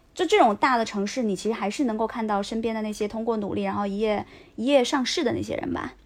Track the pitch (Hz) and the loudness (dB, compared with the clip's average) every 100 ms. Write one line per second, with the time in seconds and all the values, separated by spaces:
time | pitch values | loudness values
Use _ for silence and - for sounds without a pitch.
0 | _ - 330 415 247 202 285 240 220 208 | _ -4 4 6 6 4 2 2 0 -2
1 | 202 262 220 185 214 220 202 220 262 214 | -4 -2 -2 -2 -2 -2 -4 -2 -2 0
2 | 220 240 220 202 202 226 226 220 214 208 | -2 -2 -2 -2 -2 -4 -2 -2 -4 -4
3 | 208 220 226 220 202 208 196 202 202 196 | -4 -2 -2 -2 -2 -2 -2 -2 -2 -2
4 | 220 208 - - - - 233 285 247 285 | 0 -2 -4 -14 -14 -4 4 4 4 0
5 | 247 - 240 - 208 - - - - - | 0 0 -2 -2 -4 -6 -4 -6 -8 -10